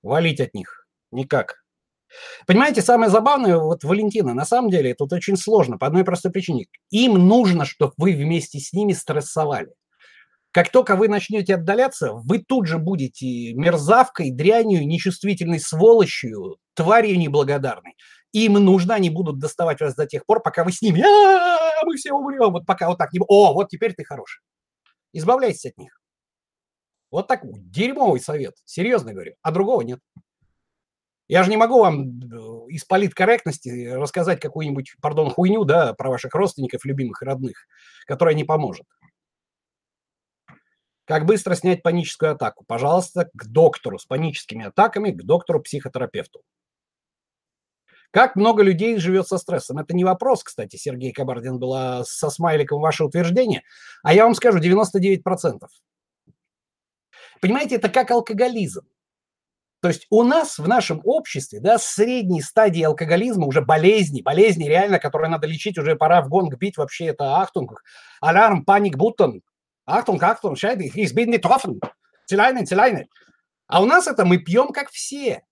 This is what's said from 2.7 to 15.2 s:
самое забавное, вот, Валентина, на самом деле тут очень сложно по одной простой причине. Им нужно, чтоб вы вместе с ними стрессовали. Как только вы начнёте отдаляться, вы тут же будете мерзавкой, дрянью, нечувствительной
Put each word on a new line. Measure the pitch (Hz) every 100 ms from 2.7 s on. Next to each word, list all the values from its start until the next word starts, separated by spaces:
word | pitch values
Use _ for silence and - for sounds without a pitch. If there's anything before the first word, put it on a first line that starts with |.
| 233
самое | 190 240 226
забавное, | 208 233 285 226 170
вот, | 156 170
Валентина, | 143 196 214 214 147
на | 120
самом | 151 240 233
деле | 180 127
тут | 120 139
очень | 175 185 190
сложно | - 214 131 110
по | 135
одной | 165
простой | 190 180 190
причине. | 196 180 139 98 _ _
Им | 208 247 196 180
нужно, | 233 214 175
чтоб | 139 - 135 -
вы | 175
вместе | 156 147 170 - 143
с | 135
ними | 185 208
стрессовали. | 180 - 151 139 165 151 123 - _ _ _ _ _ _ _ _
Как | - 175
только | 254 247 190
вы | 214
начнёте | 208 - 214 185 185
отдаляться, | 165 208 262 - 131
вы | 110 117 214
тут | - 262 175
же | 165
будете | 160 185 131 - 131 120 117
мерзавкой, | 120 170 170 143 226 247 - 147
дрянью, | 127 160 233 220 185 143
нечувствительной | 165 190 180